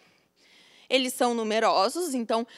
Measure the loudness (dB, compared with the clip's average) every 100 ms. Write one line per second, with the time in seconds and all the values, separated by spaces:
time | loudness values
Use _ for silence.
0 | _ _ _ _ _ -20 -20 -20 -2 0
1 | 0 0 0 0 -2 0 2 4 2 0
2 | -4 -4 -2 -2 -4